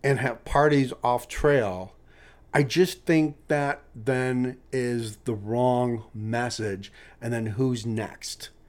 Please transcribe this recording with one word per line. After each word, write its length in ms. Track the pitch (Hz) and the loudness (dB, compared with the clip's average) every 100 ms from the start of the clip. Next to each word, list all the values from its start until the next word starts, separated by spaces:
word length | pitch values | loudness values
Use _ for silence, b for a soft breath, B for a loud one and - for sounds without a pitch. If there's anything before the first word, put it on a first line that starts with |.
and 160 | 139 135 | 2 2
have 240 | 131 113 | 0 -4
parties 480 | - 143 151 143 131 - | 0 4 6 6 2 0
off 260 | 120 123 - | 0 0 -2
trail, 640 | - 147 143 107 92 95 - - b b b b | 0 2 4 2 -4 -10 -16 -20 b b b b
I 100 | - | 0
just 420 | 135 156 180 - - | 2 4 2 2 2
think 320 | 160 156 147 - | 2 2 -2 -2
that 340 | 147 139 147 - 120 | -2 0 -6 -10 -8
then 600 | 113 131 131 127 127 127 - | -2 0 0 0 -2 -4 -6
is 460 | 131 123 120 113 104 | -4 -2 -2 -4 -8
the 160 | - | -6
wrong 680 | 107 101 120 127 123 123 117 107 | -6 -4 0 2 2 0 -2 -8
message. 800 | 110 110 120 123 - 110 98 101 B B B | -10 -4 -2 -4 -4 -6 -6 -10 B B B
And 120 | 117 | -6
then 120 | 117 113 | -4 -4
who's 400 | 101 131 123 107 | -2 0 0 -4
next? 640 | 110 101 - - - - _ | -4 -6 -10 -14 -14 -16 _